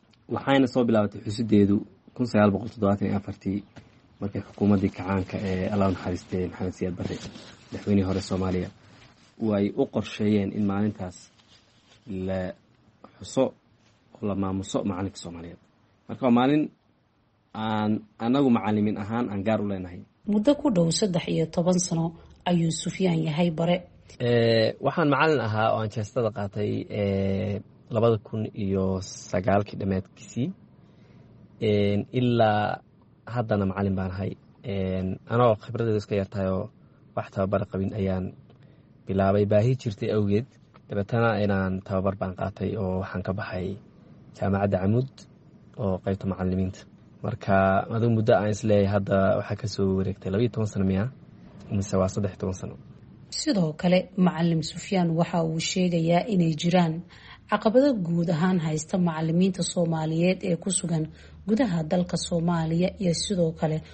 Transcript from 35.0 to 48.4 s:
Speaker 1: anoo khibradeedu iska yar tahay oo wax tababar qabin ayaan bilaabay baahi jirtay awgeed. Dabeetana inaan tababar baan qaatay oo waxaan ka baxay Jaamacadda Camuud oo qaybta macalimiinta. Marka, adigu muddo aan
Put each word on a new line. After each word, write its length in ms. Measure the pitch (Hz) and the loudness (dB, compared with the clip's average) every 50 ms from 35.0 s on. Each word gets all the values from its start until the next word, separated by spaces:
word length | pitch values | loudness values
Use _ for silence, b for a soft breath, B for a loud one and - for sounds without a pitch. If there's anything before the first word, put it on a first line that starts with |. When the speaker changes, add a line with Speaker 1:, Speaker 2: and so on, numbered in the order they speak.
| 92 92 95 - - - | -2 -4 -6 -8 -6 -2
Speaker 1:
anoo 240 | 113 117 123 120 107 | 2 4 4 4 4
khibradeedu 420 | 107 - - 113 113 117 113 107 107 | 2 -2 -6 -6 -4 -2 0 0 -2
iska 160 | - - 110 | -2 -2 -2
yar 120 | 98 95 - | -2 -2 -2
tahay 200 | - 101 95 95 | -4 -4 -2 -2
oo 160 | 95 95 95 107 - b b b b b b - | -2 -2 -4 -8 -12 b b b b b b -10
wax 140 | - 113 107 - | -10 -8 -8 -6
tababar 320 | - 101 95 95 104 95 90 - | -4 -2 -2 0 0 -2 -2 -4
qabin 240 | - 95 95 98 - | -4 -4 -4 -4 -2
ayaan 320 | 110 95 95 92 92 92 98 - - - - - b b b b b b b b _ | -2 -2 -2 -2 -2 -4 -6 -10 -14 -20 -20 -20 b b b b b b b b _
bilaabay 420 | _ - 95 95 95 98 98 104 104 | _ -4 0 2 4 4 4 4 4
baahi 260 | 101 107 104 107 127 131 | 4 4 4 4 4 2
jirtay 340 | 127 - 113 98 - 113 110 | 0 -2 -6 -6 -4 -4 -2
awgeed. 360 | 104 107 104 101 101 107 127 - - _ - _ - - - | 0 0 2 2 2 0 0 -4 -10 _ -20 _ -20 -20 -16
Dabeetana 460 | - 107 101 98 - - 113 117 117 107 104 | -6 -4 -4 -2 0 0 2 2 2 2 2
inaan 300 | 104 101 101 95 95 92 95 95 - | 2 2 2 0 0 0 -2 -4 -4
tababar 300 | - 98 95 95 98 95 | -4 -2 0 0 0 -2
baan 180 | 101 92 92 92 | -2 -6 -8 -6
qaatay 360 | - 95 95 - - 98 - - | -6 -6 -6 -6 -4 -4 -4 -2
oo 180 | 90 95 92 92 92 | -2 -2 -2 -2 -4
waxaan 240 | 95 - - 92 | -4 -6 -8 -6
ka 100 | 90 - | -6 -4
baxay 340 | 92 101 101 - - 92 90 95 98 - - - - - - - - - - - | -6 -6 -6 -8 -6 -6 -6 -6 -8 -10 -14 -20 -20 -20 -20 -20 -20 -20 -20 -20
Jaamacadda 460 | - - 104 95 98 98 101 101 98 90 | -8 -4 -2 0 2 2 2 2 2 2
Camuud 320 | 92 98 110 123 131 135 - - - - - - - - - - - - - | 2 2 2 2 0 -2 -6 -16 -20 -20 -20 -20 -20 -20 -20 -20 -20 -18 -10
oo 180 | - 120 95 92 90 | -6 -2 -2 -2 -2
qaybta 260 | - 98 98 98 - | -2 -4 -4 -2 -2
macalimiinta. 540 | 95 92 - 92 92 92 95 95 92 95 - - - - - - - - - | -4 -4 -2 -2 -2 0 0 -2 -2 -4 -8 -16 -20 -20 -20 -20 -20 -14 -10
Marka, 360 | - - - - - - 98 95 95 95 95 98 - - | -8 -8 -6 -4 0 4 4 6 6 6 4 2 0 0
adigu 180 | 98 113 113 120 | -2 0 2 2
muddo 220 | 113 110 107 110 113 | 2 2 4 4 4
aan 160 | 92 | 4